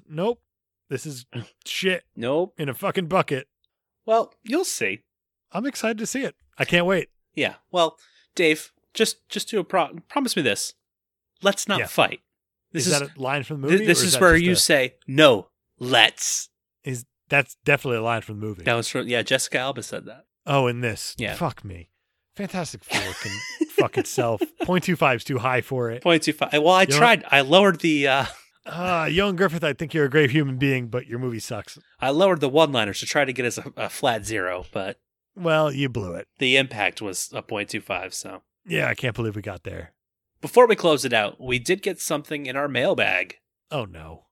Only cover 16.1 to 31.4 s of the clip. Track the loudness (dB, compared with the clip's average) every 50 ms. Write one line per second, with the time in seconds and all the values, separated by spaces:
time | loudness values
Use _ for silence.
16.1 | 4 0 -6 -4 -4 -6 -6 -10 _ _ _ _ _ _ _ -8 -8 -8 -10 _
17.1 | _ _ _ _ 0 0 0 0 -8 _ _ 0 0 0 0 -2 -2 -2 0 0
18.1 | -2 -2 -4 -8 -10 -8 -8 -8 -8 -6 -2 -2 0 0 -2 -4 -4 -6 -4 -2
19.1 | -2 -2 0 0 0 0 0 -2 -4 -4 -4 -4 -6 -8 -10 -10 -10 -12 -12 -14
20.1 | -20 -20 _ _ _ _ _ 0 0 2 2 2 0 -2 -4 -4 -4 -6 -10 -12
21.1 | -8 -8 -6 -6 -4 -4 -6 -6 -6 -8 -14 -16 -16 -16 -18 _ _ _ _ _
22.1 | _ _ _ _ _ -10 -10 -8 -6 -8 -8 -8 -10 -16 -12 -6 -6 -6 -4 -6
23.1 | -8 -8 -8 -8 -8 -8 -10 -12 -6 -6 -6 -4 -2 -2 -4 -2 -2 -4 -4 -4
24.1 | -4 -2 -2 -2 -2 -2 -4 -8 _ _ -4 -2 -2 0 0 0 0 2 2 2
25.1 | 2 0 -2 -4 -4 -2 -2 0 -2 -2 -2 -4 -4 -4 -4 -4 -6 -2 2 2
26.1 | 2 4 2 0 -2 -2 -4 0 0 2 4 6 6 6 6 4 4 4 6 6
27.1 | 4 2 2 2 4 4 4 6 6 6 6 6 4 2 2 2 2 2 2 2
28.1 | 2 2 0 -2 -6 -14 -20 _ _ _ _ -12 -10 -6 -4 -2 -2 -2 -2 0
29.1 | 0 0 0 0 0 0 0 0 0 0 -2 -2 -2 -4 -6 -4 0 0 0 4
30.1 | 4 4 4 6 4 2 2 0 0 0 0 2 2 0 -2 -4 -6 -8 -6 -6
31.1 | -8 -6 -6 -6 -6 -6